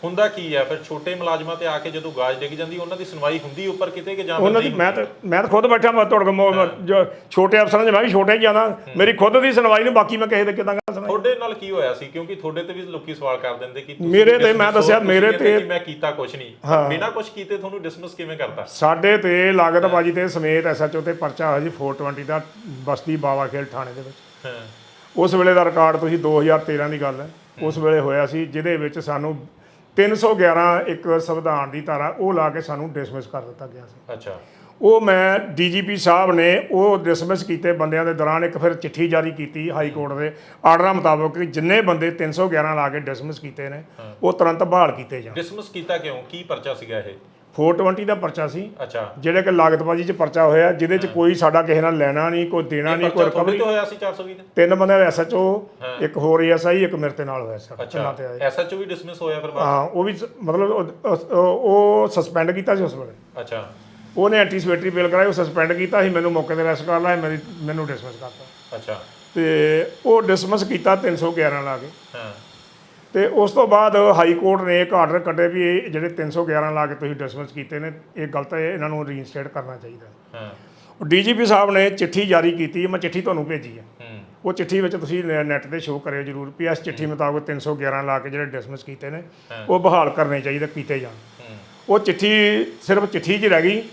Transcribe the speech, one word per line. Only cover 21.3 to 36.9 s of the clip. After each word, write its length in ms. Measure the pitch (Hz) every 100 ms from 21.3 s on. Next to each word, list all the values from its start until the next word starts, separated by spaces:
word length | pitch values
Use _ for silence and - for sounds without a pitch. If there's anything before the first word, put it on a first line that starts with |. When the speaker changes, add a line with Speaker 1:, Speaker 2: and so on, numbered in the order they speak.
| 135 160
Speaker 2:
ਹੋਇਆ 100 | 147
ਸੀ 100 | 160
ਫੋਰ 240 | 160 139
ਟਵੈਂਟੀ 300 | 139 143 135
ਦਾ, 180 | 143 156 156 214 226
ਬਸਤੀ 480 | 131 131 135 - 160
ਬਾਵਾ 320 | 143 139 135
ਖੇਲ 180 | 139 139
ਥਾਣੇ 280 | 123 127
ਦੇ 80 | 123
ਵਿੱਚ। 440 | 135 135 - - 131
Speaker 1:
ਹਾਂ। 220 | 120 113 110 - - - -
Speaker 2:
ਉਸ 160 | 180
ਵੇਲੇ 200 | 185 180
ਦਾ 120 | 180 170
ਰਿਕਾਰਡ 320 | 165 160 156
ਤੁਸੀਂ 200 | 160 165
ਦੋ 240 | 151 151
ਹਜ਼ਾਰ 180 | 156 156
ਤੇਰਾਂ 300 | 156 147 147
ਦੀ 120 | 151
ਗੱਲ 200 | 139 131
ਹੈ, 80 | 151 - _ -
ਉਸ 160 | 156 156
Speaker 1:
ਹੂੰ। 80 | 156
Speaker 2:
ਵੇਲੇ 140 | 156
ਹੋਇਆ 260 | 143 139 143
ਸੀ, 200 | 160 160
ਜਿਹਦੇ 320 | 147 160 165
ਵਿੱਚ 220 | 147 147
ਸਾਨੂੰ 480 | 156 143 151 151 131 _ _ _ _ -
ਤਿੰਨ 200 | 208 214
ਸੌ 200 | 220 202
ਗਿਆਰਾਂ 460 | 175 165 175 175
ਇੱਕ 380 | - 165 175 165
ਸੰਵਿਧਾਨ 520 | 165 165 160 151 139
ਦੀ 100 | 143
ਧਾਰਾ, 340 | 151 147 147 -
ਉਹ 140 | 190
ਲਾ 160 | 180 156
ਕੇ 120 | 147
ਸਾਨੂੰ 320 | 151 143 160
ਡਿਸਮਿਸ 340 | 143 127 135 113
ਕਰ 140 | 135
ਦਿੱਤਾ 260 | 120 120 131
ਗਿਆ 180 | 123 117
ਸੀ। 280 | - -
Speaker 1:
ਅੱਛਾ। 260 | 113 - 92 - - - _
Speaker 2:
ਉਹ 200 | 202 226
ਮੈਂ, 380 | 208 185 190 196
ਡੀ 320 | - 147 175
ਜੀ 100 | 180
ਪੀ 160 | 185 202
ਸਾਹਿਬ 340 | 175 170 190
ਨੇ 360 | 170 170 185 -
ਉਹ 260 | 185 202